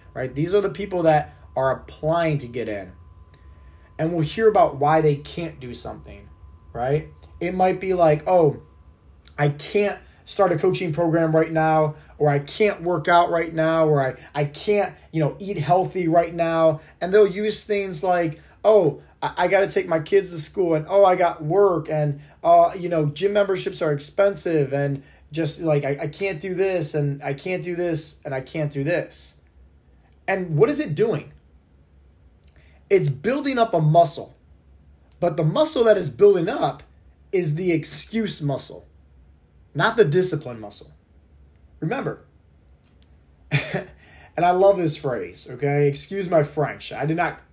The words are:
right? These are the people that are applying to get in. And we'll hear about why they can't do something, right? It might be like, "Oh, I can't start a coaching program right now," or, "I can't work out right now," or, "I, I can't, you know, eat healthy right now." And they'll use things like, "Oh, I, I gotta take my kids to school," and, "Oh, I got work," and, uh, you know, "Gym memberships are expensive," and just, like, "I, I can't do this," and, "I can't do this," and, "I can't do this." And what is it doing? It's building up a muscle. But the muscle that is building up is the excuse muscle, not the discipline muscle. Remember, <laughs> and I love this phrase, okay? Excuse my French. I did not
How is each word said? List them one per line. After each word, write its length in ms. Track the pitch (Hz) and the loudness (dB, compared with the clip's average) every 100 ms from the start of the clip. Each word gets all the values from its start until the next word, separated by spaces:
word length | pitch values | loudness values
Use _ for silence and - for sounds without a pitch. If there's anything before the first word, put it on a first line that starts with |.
| - | -16
right? 200 | 123 127 | -10 -8
These 200 | 135 175 | -4 0
are 60 | 202 | 0
the 100 | 196 | -2
people 320 | 151 196 180 | -6 -6 0
that 320 | 160 151 - - - - | 2 2 0 -12 -10 -4
are 160 | 135 | -2
applying 680 | 123 - - 156 170 160 151 | -2 -8 -8 -2 0 0 -2
to 80 | 120 | -6
get 220 | 120 110 | -8 -8
in. 240 | 101 92 - - - - - - - - - - - | -8 -12 -18 -20 -20 -20 -20 -20 -20 -20 -20 -14 -4
And 140 | 160 | -2
we'll 120 | 170 | -2
hear 240 | 147 - 220 | -4 2 4
about 280 | 202 151 139 | 6 4 2
why 240 | 143 160 | 2 2
they 160 | 156 143 | 2 0
can't 440 | - - 165 143 | -6 -10 -10 -10
do 140 | 127 | -14
something, 540 | 117 - 110 - 101 - - - - - | -12 -14 -16 -18 -20 -20 -20 -20 -20 -14
right? 360 | 117 127 151 156 - - - | -6 -2 -2 -4 -18 -20 -8
It 140 | 175 | -4
might 260 | 185 185 185 | 0 2 0
be 140 | 190 | -2
like, 320 | 180 165 151 - | 2 4 4 4
"Oh, 360 | 185 156 123 - - - _ _ - - - | 4 4 0 -10 -20 -20 _ _ -20 -12 -2
I 120 | 147 | -2
can't 480 | 143 - 208 202 - - _ | -2 -4 0 0 -4 -14 _
start 280 | - - 190 | -6 0 2
a 40 | 160 | 2
coaching 360 | 190 - 180 | 0 0 -2
program 420 | 151 170 165 160 | -2 0 2 2
right 180 | 160 160 | 2 2
now," 440 | 160 156 156 151 151 - - | 0 2 2 0 -4 -12 -2
or, 120 | 147 | 0
"I 80 | 143 | 0
can't 440 | 143 - 214 - | -2 0 0 0
work 240 | 170 175 175 | -2 -2 2
out 220 | 175 170 | 4 4
right 220 | 165 170 | 0 -2
now," 340 | 160 160 165 156 | -2 0 2 2
or, 160 | 143 | 2
"I, 140 | 131 - - | 0 -6 -10
I 100 | 143 | -6
can't, 500 | 147 - - 208 185 - - | -6 -4 -2 0 -2 -6 -8
you 80 | 160 | -2
know, 160 | 147 - | -2 -4
eat 200 | 196 175 | -8 -4
healthy 500 | 143 180 175 190 170 | 2 2 2 -2 2
right 240 | 170 170 | 2 2
now." 480 | 170 165 165 160 151 - - | 0 -2 2 2 2 -6 -8
And 120 | 180 | 2
they'll 140 | 202 196 | 4 4
use 380 | 185 214 208 | 2 -4 -4
things 380 | - 202 196 160 | -4 -4 -4 -4
like, 380 | 185 180 170 147 - _ | 0 0 0 -6 -18 _
"Oh, 380 | - 214 160 147 - - | 4 6 4 -2 -12 -8
I, 120 | 180 - | -6 -2
I 120 | 180 | 2
gotta 200 | 190 190 | 2 2
take 200 | 202 175 | -2 -2
my 120 | 160 | -2
kids 300 | 156 196 175 | 0 0 0
to 80 | 170 | -6
school," 360 | 147 - 170 | -8 -2 0
and, 120 | 160 156 | 0 2
"Oh, 160 | 196 | 4
I 100 | 196 | 6
got 300 | 180 175 - | 4 0 -2
work," 440 | 151 185 202 165 156 | -2 2 4 2 -2
and, 300 | 156 147 143 - _ | -2 -2 -4 -12 _
uh, 300 | 165 175 170 175 | 4 6 6 0
you 100 | 175 | -4
know, 180 | 170 147 | 0 -2
"Gym 280 | - 196 | 0 0
memberships 480 | 208 196 185 190 - | 2 0 0 -4 -4
are 100 | 165 | -2
expensive," 800 | 147 - - 202 196 180 160 135 | -2 -4 0 0 0 -2 0 0
and 300 | 139 143 139 - _ - | -2 -2 -4 -10 _ -10
just, 280 | 151 156 - | -6 -4 -4
like, 240 | 165 147 | -2 0
"I, 140 | 143 175 | -2 -4
I 40 | 160 | -8
can't 320 | - 196 160 | -6 -6 -6
do 140 | 190 | -6
this," 400 | 180 196 180 151 | -2 -2 -2 -4
and, 280 | 156 143 139 | -2 -4 -4
"I 120 | 139 | -8
can't 280 | 139 185 180 | -8 -6 -6
do 140 | 165 175 | -6 -4
this," 440 | 175 160 - - | -4 -4 -8 -12
and, 100 | 156 | -10
"I 60 | 131 | -10
can't 320 | 139 165 147 | -8 -6 -6
do 120 | 143 | -4
this." 520 | 139 165 - - - - _ _ - _ _ _ _ _ - | -2 -4 -4 -12 -18 -20 _ _ -20 _ _ _ _ _ -6
And 240 | 190 175 151 | -4 -2 2
what 140 | 233 | 2
is 100 | 294 | 2
it 140 | - | -4
doing? 360 | 143 233 135 - - _ _ _ _ _ _ _ _ _ _ _ _ _ _ - | -2 -2 -2 -8 -20 _ _ _ _ _ _ _ _ _ _ _ _ _ _ 0
It's 220 | 196 151 | 2 2
building 480 | 120 214 285 277 247 | -2 -2 -2 -2 0
up 160 | 226 | 0
a 80 | 170 | 2
muscle. 520 | 151 170 165 - 101 - _ _ _ _ _ _ _ - | 4 6 4 0 -14 -18 _ _ _ _ _ _ _ -4
But 160 | 175 156 | -2 0
the 80 | |
muscle 400 | 156 220 311 269 | 0 2 0 4
that 140 | 226 202 | 4 4
is 100 | 160 | 2
building 400 | - 202 185 170 | 4 6 6 0
up 340 | 269 147 - - _ _ _ _ | -2 -4 -6 -16 _ _ _ _
is 240 | 190 165 151 | -2 -2 -2
the 140 | 185 | 0
excuse 680 | 160 - - - 226 208 - | -2 -2 -8 -6 -4 -4 -4
muscle, 480 | 147 127 - 90 - _ _ _ _ _ _ _ _ | -4 -6 -8 -16 -20 _ _ _ _ _ _ _ _
not 240 | 143 202 233 | -2 0 4
the 80 | 170 | 2
discipline 520 | 175 180 147 127 117 | 2 0 -4 -8 -12
muscle. 320 | 104 - - - _ _ _ _ _ _ _ - | -14 -16 -20 -20 _ _ _ _ _ _ _ -8
Remember, 440 | 160 262 170 - _ _ _ _ _ _ _ _ | -6 -4 -6 -10 _ _ _ _ _ _ _ _
<laughs> 460 | _ _ _ _ - | _ _ _ _ -4
and 360 | 143 - 185 - - - - - - | -4 -2 -8 -10 -18 -20 -20 -12 0
I 140 | 175 | 2
love 260 | 180 196 190 | 6 6 6
this 180 | 165 - | 0 -2
phrase, 540 | 139 117 87 - - | -6 -6 -8 -12 -14
okay? 360 | 127 143 143 143 | -4 -2 2 2
Excuse 440 | 139 - 196 175 | 0 -6 -6 0
my 120 | 170 | 0
French. 520 | 147 156 131 104 - | 0 -2 -4 -6 -12
I 100 | 110 | -6
did 140 | 143 165 | -4 -2
not 240 | 160 - _ | -4 -6 _